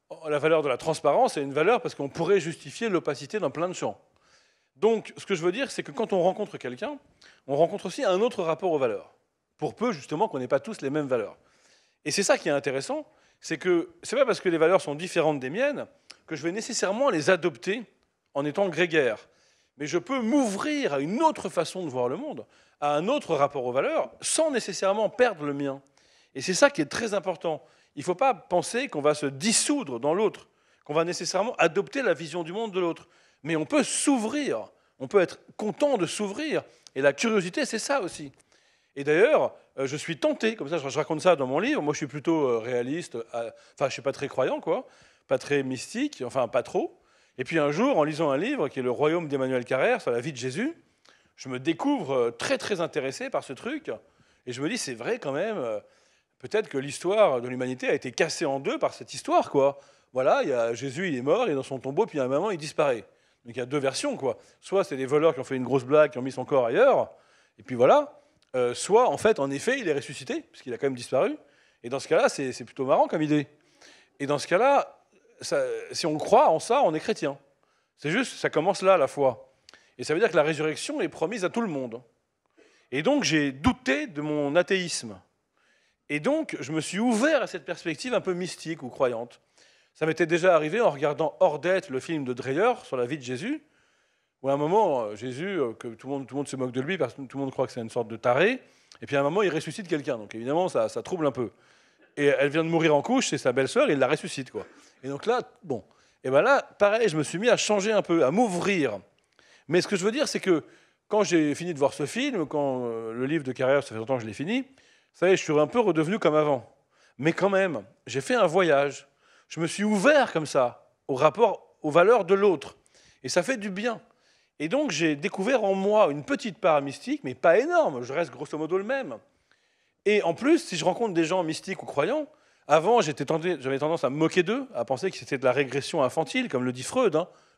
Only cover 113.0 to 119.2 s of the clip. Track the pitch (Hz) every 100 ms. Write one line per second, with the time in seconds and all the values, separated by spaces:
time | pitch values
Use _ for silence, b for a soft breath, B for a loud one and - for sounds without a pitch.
113 | 113 117 131 160 131 123 127 139 - 110
114 | 113 127 110 101 156 254 254 b b b
115 | b - 175 185 - 151 147 240 214 160
116 | 151 - 165 151 151 131 104 _ _ b
117 | b b 151 - 190 190 190 120 95 _
118 | - 127 - 247 180 180 170 139 143 127
119 | - _